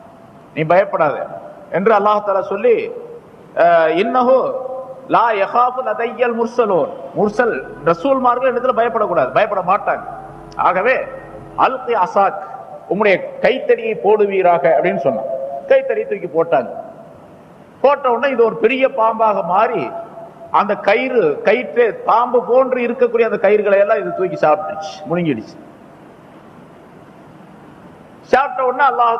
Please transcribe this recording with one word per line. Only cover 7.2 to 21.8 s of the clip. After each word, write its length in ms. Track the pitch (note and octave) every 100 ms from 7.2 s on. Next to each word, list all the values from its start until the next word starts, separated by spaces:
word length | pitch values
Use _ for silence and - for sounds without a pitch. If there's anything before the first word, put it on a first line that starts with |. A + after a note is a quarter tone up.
| G#3 G#3 A#3+ C3+ - -
ரசூல்மார்கள் 680 | D#3+ E3+ C#4 C4+ B3 B3 C4
இடத்துல 220 | A#3+ B3+ A3
பயப்படக்கூடாது, 520 | A#3 A3+ G3+ E3+ C3+
பயப்பட 300 | F3+ G#3 G3 F3
மாட்டாங்க. 320 | G3+ F#3 C#3 - - - - - -
ஆகவே, 400 | D3+ F3+ A3 A#3 - - - - - -
"அல்கி 360 | G3 B3+ A#3+ A3
அசாக், 400 | F3+ G3+ F#3+ - - - - - -
உம்முடைய 260 | F3+ G#3+ F3+ - -
கைத்தடியை 540 | F#3+ B3+ - A3+ A3+ G#3+
போடுவீராக" 600 | F#3+ G#3+ G3+ F#3+ F3 E3+ E3+ D3
அப்படின்னு 260 | F3 G3 C3+
சொன்னான். 240 | G#2+ - C3+ C3+ C#3 C#3
கைத்தடி 360 | C4+ C4+ G#3+
தூக்கி 220 | A3 G3+ E3+
போட்டாங்க. 420 | D#3+ E3 D3 G#2+ - - - - - - - - - - -
போட்ட 300 | C4+ C#4 C4
உடனே 220 | A#3 C#4
இது 120 | A#3+
ஒரு 120 | A3+ F3
பெரிய 320 | A3 C4 C4
பாம்பாக 560 | C4+ A3+ A3+ A3 G3
மாறி, 460 | F3 F#3 A#3+ G#3 A2+ F#2+ - - - - -
அந்த 260 | D#3 G3+ G3
கயிறு, 640 | G3 A3+ C4 B3 D#3+ C#3
கயிற்று 580 | - A#3+ A#3+ A#3